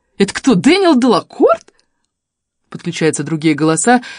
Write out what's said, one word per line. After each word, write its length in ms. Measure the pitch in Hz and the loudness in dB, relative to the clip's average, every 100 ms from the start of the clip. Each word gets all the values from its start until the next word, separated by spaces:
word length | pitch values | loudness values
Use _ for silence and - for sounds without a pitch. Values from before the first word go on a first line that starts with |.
| _ - | _ -4
Это 160 | 196 | -4
кто, 200 | - - | -2 0
Дэниел 440 | 190 240 359 370 269 | 2 2 2 2 2
Делакорт?" 720 | 247 180 - - 466 659 - _ _ _ _ _ _ _ _ _ _ | 2 0 -4 0 0 0 -6 _ _ _ _ _ _ _ _ _ _
Подключаются 540 | - 175 165 160 147 | -12 -10 -2 -2 -2
другие 300 | 147 160 156 | -6 -4 -2
голоса, 480 | 147 156 160 - 247 247 | 0 0 0 0 0 -2